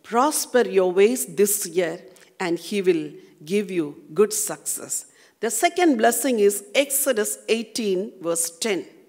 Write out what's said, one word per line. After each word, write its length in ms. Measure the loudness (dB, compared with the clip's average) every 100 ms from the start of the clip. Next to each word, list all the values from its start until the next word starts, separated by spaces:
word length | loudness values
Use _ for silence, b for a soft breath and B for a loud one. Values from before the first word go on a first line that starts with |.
prosper 640 | -2 0 2 0 0 0 2 2
your 140 | 2
ways 320 | 4 4 2 -6
this 400 | 0 0 0 -2
year, 340 | -2 -2 -6 -16 b b _
and 180 | -4 -4
He 240 | -2 0
will 300 | 2 0 -2 -14 B B
give 260 | -4 -2 -2
you 320 | -4 -4 -10 -8
good 180 | 2 2
success. 760 | 2 -6 -8 -8 -8 -8 -10 -10 b b b
The 100 | -6
second 460 | 0 0 4 2 4
blessing 420 | 2 2 0 4
is 240 | 4 2 -2
Exodus 680 | -2 0 -2 0 0 -2 -6 -4
eighteen, 640 | -4 -2 -4 -2 -2 -4 -8
verse 280 | -4 -4 -4
ten. 360 | -6 -4 -4 -6 -20